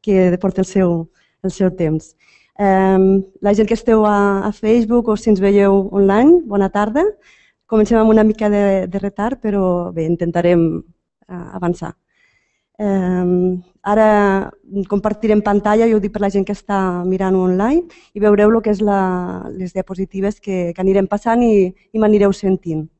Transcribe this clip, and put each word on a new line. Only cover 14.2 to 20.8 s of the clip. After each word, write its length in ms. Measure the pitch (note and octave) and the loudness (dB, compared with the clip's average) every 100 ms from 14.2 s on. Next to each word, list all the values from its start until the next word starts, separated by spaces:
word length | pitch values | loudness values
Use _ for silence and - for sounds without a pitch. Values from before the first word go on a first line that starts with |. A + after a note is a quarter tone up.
| G3+ G3 - - _ G3 F#3 | 2 0 -4 -14 _ -8 -4
compartirem 520 | G#3 G#3+ G#3 A3 G#3 G#3 | -4 -4 -4 0 0 2
pantalla, 420 | G3+ G3+ G#3+ A3+ | 0 0 2 2
jo 80 | G#3+ | 0
ho 60 | |
dic 100 | G3+ | -2
per 120 | G#3 G3+ | -4 -4
la 80 | |
gent 120 | G3+ F#3+ | -2 -4
que 120 | G3+ | -8
està 440 | - G3 F#3+ F3+ F3+ | -6 -4 -2 -4 -4
mirant 300 | F#3 F#3+ F#3+ | -2 0 0
online, 480 | F#3 F#3 G#3+ D#4 F4 - _ | 0 0 0 -2 -4 -16 _
i 80 | G#3 | -2
veureu 300 | G#3 G#3 G#3 | 2 4 4
lo 100 | A3+ | 2
que 120 | A3 G3+ | 0 -2
és 60 | G#3 | 0
la, 160 | G3 F#3+ F3+ F3+ F#3 - F#3 | 0 -2 -4 -6 -10 -12 -12
les 180 | F3+ | -8
diapositives 680 | F#3+ F#3 F#3 F#3+ F#3+ G3 G#3 | -8 -8 -8 -8 -6 -6 -6
que, 300 | - F#3 F3 | -8 -6 -6
que 80 | E3+ | -4